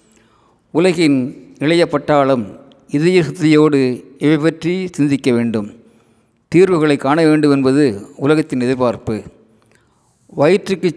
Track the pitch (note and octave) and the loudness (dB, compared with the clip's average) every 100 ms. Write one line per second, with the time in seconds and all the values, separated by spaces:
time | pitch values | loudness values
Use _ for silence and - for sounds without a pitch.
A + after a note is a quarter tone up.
0 | _ _ _ _ _ _ _ C#3+ F3+ E3 | _ _ _ _ _ _ _ -2 0 2
1 | D#3+ C#3 B2+ - - - C#3+ E3+ D#3+ D3 | 0 0 -2 -10 -20 -6 -2 0 0 -2
2 | D3 D3 C3+ C3 G2 - - _ _ D3 | 0 0 2 0 -4 -12 -20 _ _ -2
3 | E3 F#3 D3 D3+ D#3 D3+ D#3 C#3+ C3 A#2+ | 2 2 0 -2 2 4 4 2 0 -4
4 | - - C#3+ D#3 D#3 D#3+ D#3+ F3+ F#3 - | -12 -4 0 2 0 -2 -4 -4 -6 -4
5 | D3 C#3 C3+ A#2 A#2 A2 G#2 - _ _ | -2 0 0 0 -2 -4 -8 -14 _ _
6 | _ _ _ _ - E3 F#3 F3 D3+ C#3+ | _ _ _ _ -2 2 2 2 0 0
7 | C3+ D#3 D#3+ D3+ D3+ C#3 C3+ C3+ D3 G2 | 0 2 2 2 2 2 2 2 0 -2
8 | - - C#3 D#3 D#3 C3 B2 B2+ B2 - | -12 -8 -2 -2 -2 -4 -4 -2 -2 -4
9 | - G#2+ - _ _ _ _ _ _ _ | -8 -10 -10 _ _ _ _ _ _ _
10 | _ _ _ - D3 G3 G3+ F#3 F3+ | _ _ _ -2 0 0 -2 -4 -4